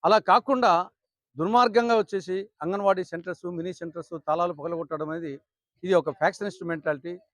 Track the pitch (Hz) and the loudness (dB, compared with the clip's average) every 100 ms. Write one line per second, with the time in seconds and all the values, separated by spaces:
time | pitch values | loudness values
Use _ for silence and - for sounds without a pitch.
0 | 165 214 202 202 - 262 240 170 180 _ | 4 4 6 2 4 2 4 2 0 _
1 | _ _ _ 127 170 233 247 208 233 226 | _ _ _ -6 0 4 4 2 2 2
2 | 202 196 185 185 196 _ 156 196 196 190 | 2 -4 -4 -6 -6 _ -6 0 2 2
3 | 180 165 170 175 175 175 175 175 170 170 | -2 -8 -10 -10 -10 -8 -8 -8 -12 -12
4 | 160 165 147 160 175 151 156 165 156 156 | -12 -10 -2 0 0 -2 -6 -6 -6 -6
5 | 156 160 165 139 _ _ _ _ 180 185 | -6 -6 -8 -12 _ _ _ _ 2 2
6 | 156 131 165 - 202 190 170 165 156 147 | 2 0 0 0 -8 -8 -6 -4 -2 -4
7 | 165 180 _ | -6 -14 _